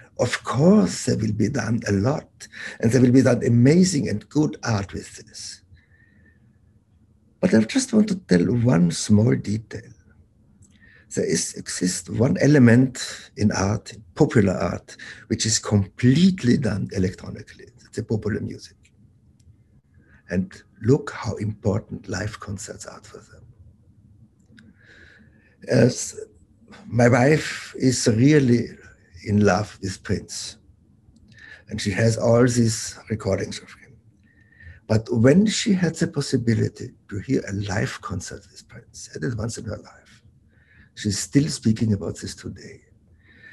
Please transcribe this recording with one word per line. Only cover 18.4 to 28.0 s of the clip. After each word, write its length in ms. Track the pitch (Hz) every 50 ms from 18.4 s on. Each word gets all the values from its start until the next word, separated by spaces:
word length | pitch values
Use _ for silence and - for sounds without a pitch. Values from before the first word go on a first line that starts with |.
music. 360 | - - - - - - - _ _ _ _ _ _ _ _ _ _ _ _ _ _ - - _ _ _ _ _ _ _ _ _ _ _ _ _ _ -
And 240 | 92 92 92 - - - - _ _ - -
look 260 | 107 139 156 - -
how 240 | - - - 110 -
important 680 | - 104 107 107 - - 107 95 110 - - - - -
live 320 | - - 92 107 107 - -
concerts 460 | - - 101 95 - - - - -
are 160 | - - -
for 160 | - - -
them. 260 | - - - - - - - - _ - - _ _ _ _ _ _ _ _ _ _ - _ _ _ _ _ - - - - _ _ _ _ - - - - _ _ _ _ _ _ _ _ _ _ -
As 520 | - - 127 - 131 - - - - - - - - _ _ _ _ _ _ _ - - - -
my 240 | - 107 117 120 123
wife 640 | 120 123 123 143 156 147 - - - - - - -
is 320 | - - 131 123 -